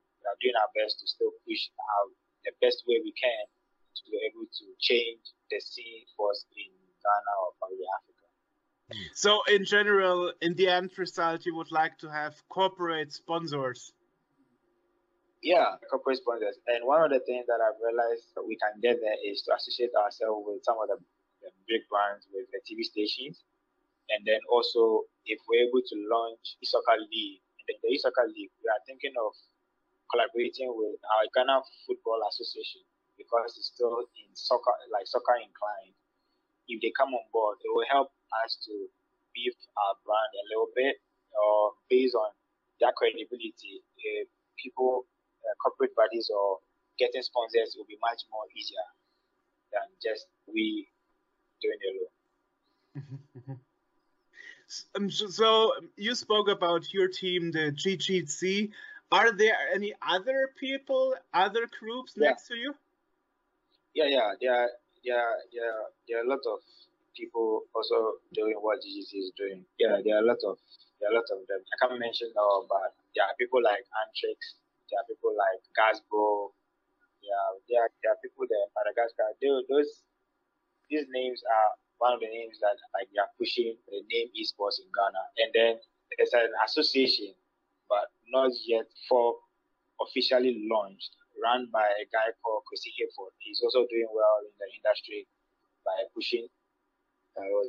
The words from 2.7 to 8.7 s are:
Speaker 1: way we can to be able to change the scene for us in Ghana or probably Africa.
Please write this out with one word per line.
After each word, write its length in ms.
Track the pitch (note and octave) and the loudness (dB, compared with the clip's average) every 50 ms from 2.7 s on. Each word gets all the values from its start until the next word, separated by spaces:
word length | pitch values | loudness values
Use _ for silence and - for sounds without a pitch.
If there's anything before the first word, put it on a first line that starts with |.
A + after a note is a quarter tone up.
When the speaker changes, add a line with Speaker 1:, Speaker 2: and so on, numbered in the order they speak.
| A#2+ - - | 4 2 2
Speaker 1:
way 120 | B2 A#2+ A2+ A2 | 2 2 2 2
we 100 | G#2+ - | -2 -4
can 340 | - C3 B2 A#2 A2 G#2 - _ _ _ _ _ _ _ _ _ | -2 0 0 0 0 -6 -10 _ _ _ _ _ _ _ _ _
to 60 | - - - | -18 -10 -8
be 80 | G#2+ G2+ A2 | -6 -4 -4
able 220 | - - - - | -4 -6 -8 -12
to 180 | - - - G#2 G2 - - | -12 -12 -14 -16 -16 -8 -4
change 440 | - - B2 A#2 A#2 A#2 A#2 A2+ _ - - _ _ - | 0 2 2 2 0 -2 -6 -12 _ -20 -20 _ _ -6
the 80 | G#2+ G2+ | -6 -6
scene 480 | - - - B2 B2 A#2 A2+ A2 - _ _ | -6 -10 -14 -16 -16 -16 -18 -20 -20 _ _
for 160 | - G#3 - | -2 -2 -2
us 120 | G3+ - - _ _ | -2 -2 -8 _ _
in 160 | - - - _ _ _ _ _ _ - | -18 -18 -18 _ _ _ _ _ _ 0
Ghana 300 | G2+ G#2 G#2 G#2 G#2 G2+ G2 F#2+ | 0 0 2 0 -2 -2 -2 -4
or 100 | F2+ - _ | -4 -6 _
probably 260 | - F#2+ F#2+ F#2+ F#2 | -10 -10 -8 -8 -6
Africa. 280 | F2+ F#2+ F#2 - _ _ _ _ _ _ _ _ _ _ _ _ _ | -6 -6 -8 -8 _ _ _ _ _ _ _ _ _ _ _ _ _